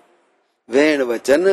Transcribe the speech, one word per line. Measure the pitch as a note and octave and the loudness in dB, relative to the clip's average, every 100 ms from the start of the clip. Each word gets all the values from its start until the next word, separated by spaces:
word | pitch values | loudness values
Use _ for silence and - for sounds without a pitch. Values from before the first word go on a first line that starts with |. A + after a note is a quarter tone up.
| _ _ _ _ _ _ - | _ _ _ _ _ _ -4
વેણ | B2 D#3 C#3+ | 0 0 0
વચન | B2 A#2 - D3 F#3+ | -4 -4 0 0 0